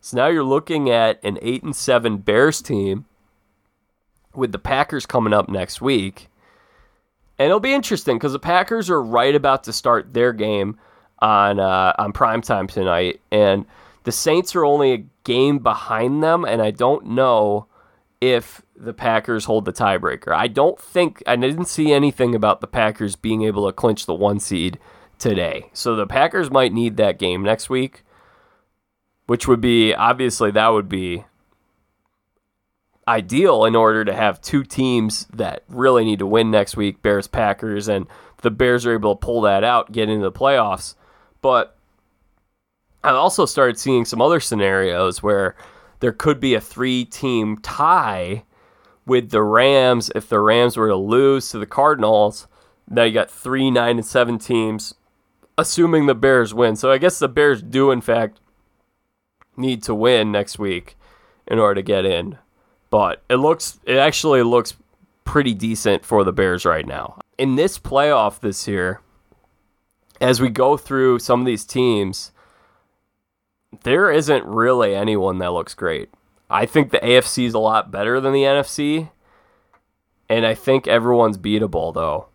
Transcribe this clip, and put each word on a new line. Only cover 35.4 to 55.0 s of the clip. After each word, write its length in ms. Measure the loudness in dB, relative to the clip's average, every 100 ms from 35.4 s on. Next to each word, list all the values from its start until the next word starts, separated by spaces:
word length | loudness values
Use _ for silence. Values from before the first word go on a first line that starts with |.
| -8 -8 _
really 380 | 0 4 4 2
need 140 | 0
to 80 | 2
win 240 | 2 4
next 260 | 2 0 -2
week, 240 | -4 -2
Bears, 260 | 0 0 -2
Packers, 600 | -2 -2 -2 -6 -6 -4
and 200 | -4 -4 -16 -20 _
the 100 | -4
Bears 340 | 0 0 0 0
are 80 |
able 220 | 0 0 -2
to 100 | -2
pull 160 | 0
that 220 | 2 2
out, 280 | 2 2 0
get 180 | -4 -2
into 140 | -2
the 80 | -4
playoffs. 640 | -2 0 2 0 -4 -8 -20 _ _ _ _
But 360 | 0 0 0 _ _ _ _ _ _ _ _ _ _ _ _ _
I've 120 | 0 2
also 300 | 2 0 -2
started 340 | 2 2 0
seeing 260 | 0 0 0
some 160 | 0
other 180 | 2 2
scenarios 840 | -2 -2 0 2 0 0 -2 -2
where 320 | -2 0 -2 -6 -20 -20 _ _
there 120 | -4
could 280 | -2 -2 0
be 140 | 0
a 80 | -2
three-team 960 | -4 -6 -4 -2 -6 -6 -4 -2 -2 -6
tie 840 | -10 -4 0 2 0 -6 -6 -8 _ _ _ _ _ _ 0
with 260 | 0 2
the 100 | 0
Rams. 720 | 2 4 4 4 4 2 -2 -8
If 140 | -2
the 100 | 0
Rams 380 | 4 4 2 2
were 120 | 0
to 60 | 0
lose 540 | 0 2 4 2 -2
to 100 | -10
the 60 | -6
Cardinals, 840 | 0 2 2 2 4 2 -2 -20 _ _ _ _
now 140 | 0
you 100 | 2
got 160 | 2 -2
three 400 | -6 -6 -2 0
nine 280 | 2 0 -2
and 80 | 0
seven 340 | 0 0 -2
teams, 560 | -2 -2 -2 -6 -12 -20